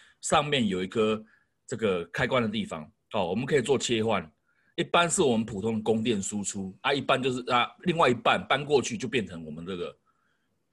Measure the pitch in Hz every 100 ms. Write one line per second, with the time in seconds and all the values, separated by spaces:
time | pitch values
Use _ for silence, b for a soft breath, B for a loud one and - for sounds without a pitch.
0 | b b - 165 151 143 110 92 90 117
1 | 107 110 b b b b - 110 107 90
2 | 85 - 127 127 110 110 92 82 78 _
3 | _ 110 87 98 139 151 127 127 - 113
4 | 110 101 80 _ _ _ _ - 156 175
5 | 170 - 151 113 110 101 110 110 107 113
6 | 113 104 98 104 98 101 95 95 131 143
7 | - 131 131 127 127 123 117 - - 165
8 | 147 120 151 110 90 135 143 143 - 107
9 | 123 127 95 85 80 76 85 92 82 -
10 | _ _ _ _ _ _ _